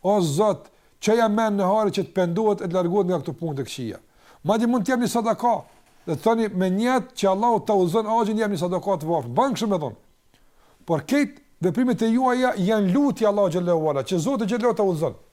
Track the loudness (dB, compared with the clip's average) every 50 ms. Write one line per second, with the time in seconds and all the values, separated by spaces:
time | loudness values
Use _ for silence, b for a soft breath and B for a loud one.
0 | 2 2 2 2 2 0 2 2 2 2 0 -2 -6 -20 b b b b b b
1 | 0 0 2 2 2 2 2 0 0 0 0 0 0 2 2 2 0 0 -2 -2
2 | -6 -4 -2 -2 -2 0 0 0 0 0 0 0 -4 -4 -2 0 0 0 0 0
3 | 0 0 -2 -4 -4 -6 -10 -8 -8 -8 -6 -6 -8 -8 -8 -10 -10 -10 -10 -12
4 | _ b b b b b b b b 0 0 2 2 2 0 0 0 0 0 0
5 | 0 0 0 0 0 0 -2 0 0 0 0 0 -4 -12 -20 _ _ _ _ _
6 | _ -8 -8 0 2 2 2 2 0 -2 0 0 0 0 0 0 2 2 2 0
7 | 0 -4 -6 0 2 2 2 2 2 2 2 0 0 2 2 2 2 2 2 0
8 | 0 2 0 0 0 0 0 0 0 -2 -2 -2 -2 -2 -2 -4 -2 -2 -2 -2
9 | -2 -2 -2 -2 -2 -2 0 0 2 2 0 -2 -2 -2 -2 -2 -2 -6 -10 -12
10 | _ _ _ _ _ _ b b b b b b b b b b b -2 -2 -2
11 | 0 0 0 0 0 0 -4 -16 _ _ _ _ -2 -2 0 0 0 0 0 0
12 | 0 0 2 2 2 2 2 2 0 0 0 0 0 0 2 2 2 2 2 2
13 | 2 0 0 2 0 0 2 2 0 0 0 -2 0 0 0 0 0 0 0 -2
14 | -2 -2 -2 -2 0 -2 -2 -2 -2 -2 -2 0 0 0 0 2 0 0 0 -2
15 | -2 -4 -6 -8 -20 _